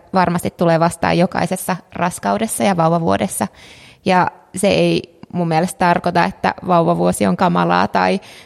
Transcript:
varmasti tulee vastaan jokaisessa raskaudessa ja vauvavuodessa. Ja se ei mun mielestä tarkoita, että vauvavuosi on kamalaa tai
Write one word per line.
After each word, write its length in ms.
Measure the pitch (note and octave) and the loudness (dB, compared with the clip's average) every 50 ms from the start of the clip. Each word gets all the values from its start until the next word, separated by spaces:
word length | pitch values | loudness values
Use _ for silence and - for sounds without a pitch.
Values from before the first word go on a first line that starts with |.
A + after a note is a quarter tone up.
| - _ - | -6 _ 0
varmasti 380 | F#3+ F3+ F3 F3 F3 - G3 | 0 0 0 0 -2 -4 -6
tulee 300 | - - F#3+ E3+ E3 D#3+ | -4 0 2 2 4 4
vastaan 380 | E3 E3+ E3 - - F3 E3+ E3+ | 2 0 0 -2 -2 0 2 2
jokaisessa 580 | E3+ E3+ - - E3+ E3+ F#3 F#3 - - F#3 E3 - _ - | 2 0 0 -2 -4 -4 -4 -6 -6 -6 -6 -6 -8 _ -8
raskaudessa 720 | - F3 F3+ F3+ - - G3+ G3+ G#3 A3+ A3 - - A#3 | -6 -4 -4 -4 -4 -4 -4 -2 -2 -2 -4 -4 -2 0
ja 120 | G#3 G3 | 0 2
vauvavuodessa. 720 | F3 E3 D#3+ E3+ E3+ E3 F3 G3 G3 G#3+ F#3+ - - A3 - - - - - - - - - - _ _ | 2 2 2 2 0 0 0 0 0 -2 -4 -4 -4 -6 -6 -6 -12 -20 -20 -20 -20 -20 -20 -20 _ _
Ja 260 | - F#3 F3+ E3+ - - - - _ - | 0 2 2 2 0 -2 -8 -16 _ -6
se 120 | F#3 - G3+ | -2 0 2
ei 520 | F3+ D#3+ E3+ E3+ E3+ E3 - - _ _ - - - | 2 2 2 2 0 -2 -4 -6 _ _ -20 -10 -6
mun 160 | F3 F3 E3 | -4 -2 0
mielestä 300 | D#3+ D#3 F3 F#3 - - | 0 0 0 -2 -2 0
tarkoita, 460 | F#3 F3 F3 F3 - - F3 E3+ E3+ | 0 2 2 0 0 0 0 0 0
että 300 | F#3 F#3 - - F#3+ - - - | 0 -2 -2 -4 -4 -4 -4 -2
vauvavuosi 600 | F3 F3+ E3+ E3+ E3+ E3+ E3 F3 F3+ F3+ - G#3 | 0 2 2 4 2 0 0 0 0 0 0 0
on 100 | G3 F3+ | 0 0
kamalaa 520 | - G3+ F3 F3 F3+ F3 E3+ F3 F3+ F#3 - | 0 0 0 2 2 2 2 2 2 0 0
tai 320 | - F3+ F#3 F#3 F#3+ F#3+ - - - - - | 0 0 0 0 0 -2 -6 -10 -20 -20 -20